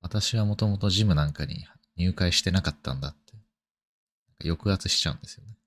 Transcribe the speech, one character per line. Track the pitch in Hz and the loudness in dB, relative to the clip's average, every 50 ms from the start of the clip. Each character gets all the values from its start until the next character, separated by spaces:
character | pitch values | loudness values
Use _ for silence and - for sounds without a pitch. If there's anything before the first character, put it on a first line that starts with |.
私 | _ 87 - 107 101 - - | _ -4 -4 -2 -2 0 0
は | 113 107 | 2 2
も | 104 104 | 2 2
と | - - 107 | 2 2 0
も | 101 95 | 0 2
と | - 104 | 0 2
ジ | 90 98 110 | 2 4 4
ム | 107 87 | 4 4
な | 73 73 | 4 4
ん | 73 73 | 2 0
か | - 71 | -4 -6
に | 73 - - - - - _ _ _ _ | -6 -6 -10 -12 -14 -20 _ _ _ _
入 | - 87 92 90 | 0 0 0 2
会 | - 92 87 87 | 2 2 2 2
し | - - | 2 0
て | 98 | 2
な | 87 95 87 | 0 2 0
か | 78 | 0
っ | 73 | -6
た | - _ - 64 | -4 _ -8 -6
ん | 67 | -6
だ | 69 69 | -6 -8
っ | - | -10
て、 | _ _ _ - 107 - _ _ _ _ _ _ _ _ _ _ _ _ _ _ _ _ _ _ _ | _ _ _ -20 -20 -20 _ _ _ _ _ _ _ _ _ _ _ _ _ _ _ _ _ _ _
抑 | - 78 85 - - 104 98 | -4 -4 -4 -2 0 0 0
圧 | 92 - - | 0 0 0
し | - - | 0 0
ち | - 80 | 0 -2
ゃ | 71 | -4
う | |
ん | - | -6
で | - - | -10 -18
す | - | -20
よ | - - | -20 -18
ね。 | 104 - _ _ | -20 -20 _ _